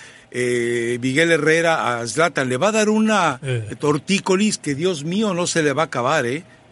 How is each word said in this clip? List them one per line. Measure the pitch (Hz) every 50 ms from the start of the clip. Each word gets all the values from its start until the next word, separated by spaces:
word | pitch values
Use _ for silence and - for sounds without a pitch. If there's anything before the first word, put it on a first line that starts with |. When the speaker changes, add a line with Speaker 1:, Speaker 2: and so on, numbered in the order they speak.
| - - - - - _
Speaker 1:
eh, | - 123 123 123 123 120 117 120 120 120 117 120 123 120
Miguel | 120 131 131 151 170 170
Herrera | 165 147 147 156 160 165 165 165 160 135 107 120 120 117
a | 120
Zlatan. | 117 107 147 165 175 139 151 135 127
Le | 127
va | 127 175 214
a |
dar | 214 220 214 214
una | 214 220 220 220 214 196 175 151 131 127 143
Speaker 2:
Eh. | 131 123 117 107 107 - -
Speaker 1:
tortícolis | 156 147 147 143 - - 196 190 - - 185 190 220 214 -
que, | - - 151 139
Dios | 135 170 190 180 139 143
mío, | 165 180 214 220 208 175
no | 170 175
se | - - 170
le | 151 147 131
va | 147 160
a |
acabar, | 147 - 131 120 135 160 151 123
¿eh? | 117 135 165 185 - - - - -